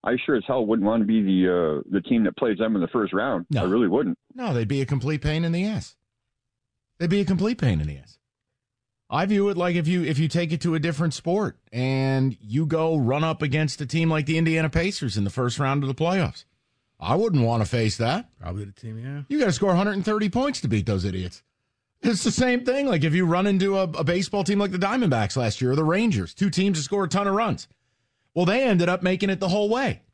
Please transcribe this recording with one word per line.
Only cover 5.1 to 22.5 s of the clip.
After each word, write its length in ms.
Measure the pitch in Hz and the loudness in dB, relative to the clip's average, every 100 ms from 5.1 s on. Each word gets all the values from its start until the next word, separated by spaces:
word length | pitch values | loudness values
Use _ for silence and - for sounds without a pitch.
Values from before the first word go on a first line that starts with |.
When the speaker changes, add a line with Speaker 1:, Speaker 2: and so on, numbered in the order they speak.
| 151 | -4
Speaker 2:
pain 220 | 151 156 | -2 -2
in 80 | 170 | -2
the 120 | 170 | -2
ass. 320 | 202 208 - _ _ _ _ _ _ _ _ _ _ _ | -2 -4 -8 _ _ _ _ _ _ _ _ _ _ _
They'd 120 | 170 | -2
be 100 | 202 | 0
a 40 | |
complete 340 | 185 185 208 240 | 0 0 0 0
pain 220 | 127 85 | 0 0
in 60 | 76 | -2
the 100 | 69 | -8
ass. 220 | 64 _ _ _ _ _ _ _ _ _ _ | -16 _ _ _ _ _ _ _ _ _ _
I 160 | 139 196 | -2 2
view 240 | 208 202 | 2 2
it 80 | 175 | 0
like 180 | 180 175 | 0 0
if 100 | 160 | 2
you, 140 | 180 | 0
if 140 | 160 143 | 0 0
you 80 | 160 | 0
take 240 | 170 170 | 0 -2
it 100 | 160 | -2
to 120 | 170 | -2
a 40 | 160 | 0
different 340 | 156 147 170 | -2 0 -2
sport 460 | - 170 190 202 - _ | -2 -2 0 -2 -6 _
and 640 | 120 131 135 135 135 131 117 | -4 -2 0 0 2 0 -2
you 240 | 104 123 | -4 -2
go 320 | 160 160 160 160 | 0 0 0 2
run 280 | 117 139 | 2 0
up 180 | 160 156 | 0 -2
against 380 | 151 147 156 - | -2 0 -2 -4
a 40 | 143 | -4
team 220 | 165 165 | 0 2
like 160 | 156 | 0
the 140 | 143 160 | 0 0
Indiana 320 | 165 160 160 | 2 2 0
Pacers 480 | 165 180 - 127 98 | 0 -2 -4 -4 -2
in 60 | |
the 60 | 98 | -2
first 280 | - 123 113 | -2 -4 -2
round 240 | 135 139 | -2 0
of 60 | 135 | -2
the 60 | |
playoffs. 520 | 131 165 190 135 - - _ _ _ _ _ | -2 0 0 -2 -4 -20 _ _ _ _ _
I 180 | 80 147 | -2 0
wouldn't 280 | 226 156 | 2 2
wanna 220 | 117 117 107 | 2 2 0
face 320 | 120 110 - | 0 0 0
that. 320 | 117 175 240 _ | -2 -2 -6 _
Speaker 3:
Probably 240 | 85 95 | -10 -10
the 80 | 101 | -12
team, 260 | 101 117 110 | -14 -14 -12
yeah. 240 | 127 143 143 | -12 -12 -6
Speaker 2:
You 100 | 302 | 0
gotta 140 | 233 | 2
score 200 | 151 202 | 2 2
a 40 | 175 | 2
hundred 160 | 202 | 2
and 100 | 196 | 0
thirty 260 | 190 214 208 | 0 0 0
points 320 | 233 277 262 | 0 0 -2
to 60 | 123 | 0
beat 180 | 107 98 | 0 0
those 180 | 98 | -2
idiots. 380 | 92 92 90 - _ _ _ _ _ _ | -2 -4 -8 -12 _ _ _ _ _ _
It's 240 | - 202 | -2 0
the 60 | 233 | 0
same 340 | - 254 | 2 2